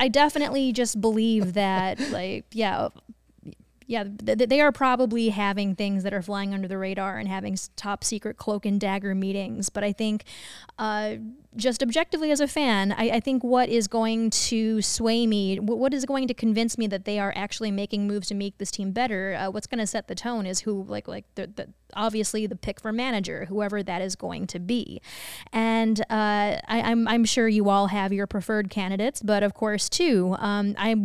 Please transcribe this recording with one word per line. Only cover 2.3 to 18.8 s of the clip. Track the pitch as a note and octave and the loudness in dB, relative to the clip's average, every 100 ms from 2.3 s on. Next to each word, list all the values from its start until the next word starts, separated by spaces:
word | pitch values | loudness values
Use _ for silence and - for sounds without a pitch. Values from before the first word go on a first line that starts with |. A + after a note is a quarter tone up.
| G3+ - | -8 -8
yeah, | A3 G#3+ F#3+ - - - - _ _ - - _ _ - | -2 0 0 -4 -6 -20 -20 _ _ -20 -20 _ _ -6
yeah, | A#3 G3+ | -6 -4
th-, | G#3 G#3+ G#3+ | -6 0 2
th-, | A#3+ | 4
they | C4+ | 6
are | D4 | 6
probably | B3 C4 B3+ B3+ A#3 A3+ | 6 2 4 2 2 2
having | G3+ G3+ G3 G3+ F#3 | 2 0 0 0 0
things | G3+ G3 | 0 0
that | F#3+ | -2
are | G3+ | -4
flying | F3 G3+ G3 | -4 -4 -4
under | G3 F#3+ | -4 -4
the | F#3+ | -4
radar | F#3+ F#3+ G3 G3+ | -4 -4 -4 -4
and | G#3 | -4
having | F#3+ G3+ | -4 -4
s-, | F#3+ - - | -6 -8 -10
top | G3+ G3+ - | -6 -4 -4
secret | G#3+ G#3+ - | -4 -6 -8
cloak | - G#3 G#3 | -4 -2 0
and | G3+ | 0
dagger | G3 G3 G3 | 0 -2 -2
meetings. | F#3+ F#3+ G3 F#3+ A3 G3+ | -2 -2 -4 -6 -6 -6
But | G3+ | -2
I | G#3 | -2
think, | G3 A3 G#3+ - - - - - - | -2 -2 -2 -6 -18 -18 -20 -18 -6
uh, | G#3+ G#3+ G#3+ A3 A3 C4 - - | -4 -2 -4 -6 -10 -14 -14 -2
just | B3 A3+ | 0 0
objectively | B3 C4+ E4+ D#4+ D#4 | 0 2 0 0 2
as | C#4+ | 2
a | C#4+ | 2
fan, | - C#4 G#3 G3 | 2 2 4 2
I, | - A3 | 2 2
I | A3+ | 2
think | C4+ C4 | 2 0
what | A#3+ B3 B3 | 4 4 4
is | A#3 G#3 | 2 2
going | A#3 A3 A3+ A3+ | 0 2 2 2
to | - - A3+ A3 A3 | 0 0 2 2 2
sway | F#3+ - A3+ A#3 A#3 | 0 0 2 4 4
me, | G#3 F#3+ F#3+ | 2 2 0
wh-, | G#3 A3+ | 0 0
what | C4 | 2
is | C#4 C4 | 0 0
going | C4+ C4 | 0 0
to | |
convince | B3 A3+ G#3+ A#3 - | 0 2 2 0 0
me | A3 | -2
that | F#3+ | -2
they | G3 G#3 | -4 -2
are | G3 - | -2 -2
actually | G3+ - A3 | -6 -4 -4
making | G3 G3+ G#3 G3+ | -2 -2 -2 -2
moves | G3+ F3+ | -2 -4
to | G3+ | -4
make | G3+ - | -6 -6
this | G3+ | -8
team | - | -4